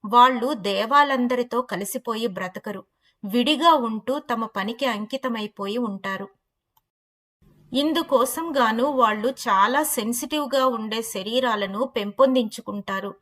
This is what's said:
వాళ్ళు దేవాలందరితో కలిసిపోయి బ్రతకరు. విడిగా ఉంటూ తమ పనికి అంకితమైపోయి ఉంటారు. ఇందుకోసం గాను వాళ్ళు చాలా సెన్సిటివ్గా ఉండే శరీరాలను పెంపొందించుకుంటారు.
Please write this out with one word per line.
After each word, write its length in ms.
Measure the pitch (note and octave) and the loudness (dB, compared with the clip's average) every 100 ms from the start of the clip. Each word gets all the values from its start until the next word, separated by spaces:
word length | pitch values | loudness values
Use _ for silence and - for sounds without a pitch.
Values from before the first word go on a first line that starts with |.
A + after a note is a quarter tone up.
| G#3+ | 4
వాళ్ళు 480 | A#3+ B3 B3+ A#3+ | 6 6 6 -2
దేవాలందరితో 1080 | C4 F#3+ G3 A3 C#4+ C#4+ C4+ B3 B3 A#3+ A#3 | -2 -2 -2 4 4 4 2 0 0 -2 -4
కలిసిపోయి 680 | B3 F3+ G3+ B3+ A#3+ A3 A3+ | -4 -6 -6 -6 -6 -4 -4
బ్రతకరు. 560 | F#3 F#3 G3+ - F#3+ - _ _ _ G3 | -4 -8 -8 -10 -12 -14 _ _ _ -2
విడిగా 480 | A#3 B3 D4+ E4 | 2 2 4 6
ఉంటూ 460 | D#4 A#3 A3 - C#4 | 6 2 -4 -4 -6
తమ 260 | - A#3 A3 | -4 -4 -4
పనికి 400 | G3+ G3 A#3 C4+ | -4 -6 -2 -2
అంకితమైపోయి 920 | G#3 G#3+ C4 C4 A3+ G#3 - G3 A3+ | -2 -6 -6 -4 -6 -8 -8 -6 -4
ఉంటారు. 520 | A#3 G3 G3 F#3+ G3 _ _ _ _ _ _ _ _ _ _ _ _ _ _ | -4 -6 -6 -8 -10 _ _ _ _ _ _ _ _ _ _ _ _ _ _
ఇందుకోసం 800 | B3+ D4 D#4+ E4 B3+ B3+ - E4 C#4 | -2 0 0 0 0 0 -2 -4 0
గాను 260 | A3+ A3+ | 0 2
వాళ్ళు 460 | C4+ C4+ A3+ G#3 A#3 | 0 2 2 2 -4
చాలా 540 | C4+ A#3+ F#3+ G3+ C4+ | -4 0 4 4 2
సెన్సిటివ్గా 840 | D4+ - G#3+ A#3+ C#4+ D4+ C#4+ C4+ C4 | 0 -2 -4 -4 -4 -4 -2 2 2
ఉండే 360 | A#3 A3 A3 | 0 -4 -6
శరీరాలను 840 | A3+ G3+ F#3+ A#3+ B3+ G#3+ G3 G3 B3+ | -6 -8 -4 -2 0 0 -2 -4 -4
పెంపొందించుకుంటారు. 1300 | - G#3 - C4+ B3+ A3 - - G3+ G3 G3 G3 - | -4 -6 4 4 4 0 -6 -10 -10 -6 -6 -6 -12